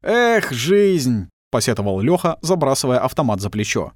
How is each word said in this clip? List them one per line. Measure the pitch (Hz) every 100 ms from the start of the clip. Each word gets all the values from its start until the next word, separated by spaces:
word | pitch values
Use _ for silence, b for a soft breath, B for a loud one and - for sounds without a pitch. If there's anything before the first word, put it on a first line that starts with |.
"Эх, | - 233 240 226 -
жизнь", | 123 131 202 202 180 127 113 92 _ _
посетовал | 123 120 107 101 95
Леха, | 113 175 170 160
забрасывая | 156 185 139 139 139 123
автомат | 127 - 139 101
за | 98
плечо. | 104 104 117 80